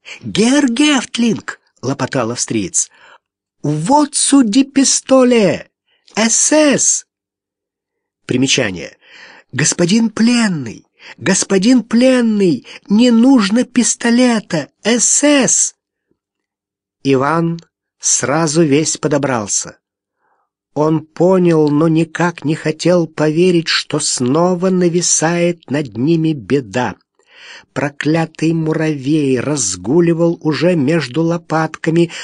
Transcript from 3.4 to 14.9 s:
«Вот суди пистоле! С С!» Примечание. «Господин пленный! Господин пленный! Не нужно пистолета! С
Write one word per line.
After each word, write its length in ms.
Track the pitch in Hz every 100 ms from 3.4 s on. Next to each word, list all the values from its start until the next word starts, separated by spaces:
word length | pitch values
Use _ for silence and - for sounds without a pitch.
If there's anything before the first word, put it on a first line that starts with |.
| _ _
«Вот 500 | 147 151 175 285 294
суди 520 | - - 277 233 254 269
пистоле! 1040 | 269 262 - - 262 254 240 190 104 - _ _ _ _ -
С 360 | 226 - -
С!» 560 | 302 302 233 - - - _ _ _ _ _ _ _ _ _ _ _ -
Примечание. 680 | 120 131 - 110 90 - - _ - - - _
«Господин 600 | 123 151 - 175 226 226
пленный! 760 | - 226 240 220 165 117 87 _ _ - -
Господин 680 | 117 185 - 190 202 254
пленный! 840 | - 226 262 254 233 208 190 123 - - -
Не 220 | 208 247
нужно 520 | 226 254 269 190 226
пистолета! 1040 | 247 - 220 - 240 240 247 226 - 160 131 _
С 400 | 202